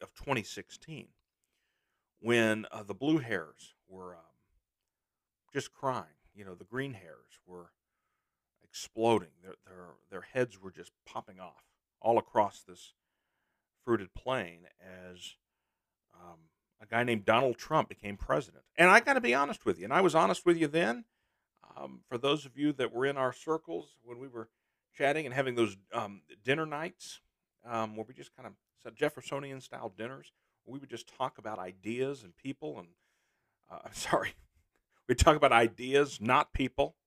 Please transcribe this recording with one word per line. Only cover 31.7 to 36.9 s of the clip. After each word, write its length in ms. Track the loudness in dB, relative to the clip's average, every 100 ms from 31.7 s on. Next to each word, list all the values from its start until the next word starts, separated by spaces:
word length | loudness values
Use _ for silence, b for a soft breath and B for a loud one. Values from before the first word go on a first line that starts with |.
| -10 -8 -4 -4 -6
and 120 | -14 _
people 420 | -12 -10 -10 -12
and, 100 | -16 _ _ _ _ _ _ _ -18
uh, 80 | -16
<laughs> 20 |
I'm 100 | -14
sorry, 400 | -10 -2 -2 -2 -10 _ _ _ _ _ _ -2
we'd 100 | 6
talk 180 | 6 8
about 160 | 8
ideas, 680 | 8 6 0 0 2 2 0
not 320 | 2 4 2
people 440 | -2 -2 0 -2